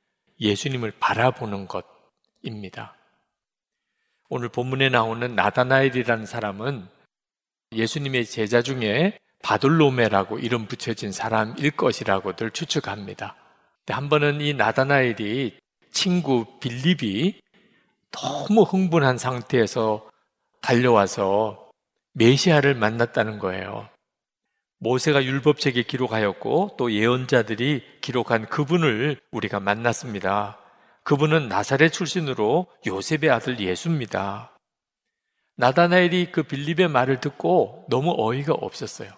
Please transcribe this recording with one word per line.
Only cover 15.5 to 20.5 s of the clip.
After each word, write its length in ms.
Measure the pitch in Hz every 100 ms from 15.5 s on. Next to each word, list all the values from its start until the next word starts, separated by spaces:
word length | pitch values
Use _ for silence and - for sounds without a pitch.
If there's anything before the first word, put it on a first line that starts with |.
| - _ _ _
친구 680 | - 185 180 147 123 110 -
빌립이 840 | 127 120 156 170 107 98 180 - _ _ _ _ _ _ _
너무 520 | - - - - 220
흥분한 540 | 180 190 180 165 135 123
상태에서 880 | 127 123 - 127 104 120 110 107 - _ _ _ _